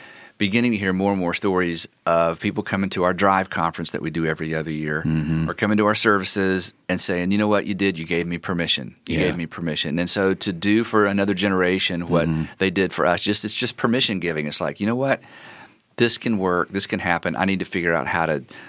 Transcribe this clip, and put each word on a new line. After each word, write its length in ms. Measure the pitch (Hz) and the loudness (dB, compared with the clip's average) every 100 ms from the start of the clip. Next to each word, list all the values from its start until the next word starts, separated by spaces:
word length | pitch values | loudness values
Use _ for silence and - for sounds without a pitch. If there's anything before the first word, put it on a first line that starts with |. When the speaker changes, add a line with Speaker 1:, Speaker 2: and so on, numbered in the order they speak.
| - - - - | -20 -20 -20 -4
Speaker 1:
beginning 340 | 104 113 120 | 0 2 2
to 60 | 104 | 0
hear 140 | 98 | 0
more 200 | 92 98 | 0 0
and 80 | 98 | 0
more 120 | 87 | -2
stories 540 | 87 101 92 87 82 - _ - | -2 0 0 0 -2 -6 _ 0
of 340 | 85 85 82 | 2 2 0
people 220 | 104 104 | -4 -4
coming 260 | - 98 95 | -2 -2 -2
to 140 | 98 | 0
our 100 | 90 | 0
Drive 360 | 90 98 95 92 | 2 4 2 0
conference 420 | - 85 85 82 | -2 -2 -4 -6
that 100 | - | -6
we 80 | 80 | -4
do 160 | 80 80 | -2 -2
every 280 | 78 80 80 | -2 -4 -4
other 160 | 78 | -4
year, 320 | 78 78 76 80 | -4 -4 -2 0
Speaker 2:
Mm-hmm. 440 | 78 76 80 80 | 0 0 0 -2
Speaker 1:
or 40 | |
coming 240 | - 104 107 | 0 0 4
to 80 | 104 | 2
our 100 | 107 | 2
services 760 | 110 101 92 101 95 92 90 - - | 2 2 2 0 0 0 -2 -8 -6
and 100 | 90 | -2
saying, 320 | - 87 90 | 0 0 0
"You 60 | 104 | 2
know 100 | 107 | 2
what 180 | 101 - | 2 0
you 80 | 95 | 0
did? 220 | 98 82 | 0 0
You 60 | 82 | -2
gave 200 | 85 85 | -2 -2
me 100 | 85 | -4
permission. 580 | - 87 80 - 62 - - | -4 -2 -2 -2 -6 -12 -4
You 100 | - | 0
Speaker 2:
Yeah. 60 | 90 | 0
Speaker 1:
gave 100 | 87 | -2
me 80 | 82 | -6
permission." 540 | - 82 76 80 80 | -6 -4 -4 -2 -2
And 100 | 90 | 0
so 240 | 104 95 | 2 2
to 180 | 92 104 | 2 -2
do 320 | 85 98 110 | -2 2 2
for 220 | 117 110 101 | 4 4 4
another 280 | 98 98 92 | 4 2 2
generation 720 | 101 95 90 95 - 87 85 | 2 2 2 2 0 -4 0
what 180 | 85 82 | 2 2
Speaker 2:
Mm-hmm. 160 | 80 76 - | 0 -4 -2
Speaker 1:
they 120 | 95 | 0
did 200 | 90 90 | 2 0
for 120 | - 80 | 2 2
us, 160 | 87 | 2
just, 240 | - 101 104 | 0 -2 -2
it's 80 | |
just 240 | - 120 - | -4 -4 -2
permission 420 | 123 123 - 95 | 0 2 0 -2
giving. 280 | 85 78 73 | -2 -4 -4
It's 120 | - | -4
like, 180 | 80 73 | -4 -2
"You 80 | 104 | -2
know 80 | 123 | 0
what? 260 | 135 - - - - - - _ _ - | 0 -2 -4 -20 -20 -20 -20 _ _ 0
This 200 | 117 - | 2 2
can 200 | 123 104 | -2 0
work. 320 | 92 87 - | 2 2 0
This 160 | 98 - | -2 -2
can 120 | 98 | -2
happen. 360 | 90 85 87 - | 0 0 0 0
I 80 | 95 | 0
need 140 | 95 | 0
to 60 | 87 | -2
figure 280 | 95 85 | -2 0
out 120 | 82 67 | 0 0
how 180 | 87 82 | 0 0
to, 180 | 73 - - | -2 -6 -16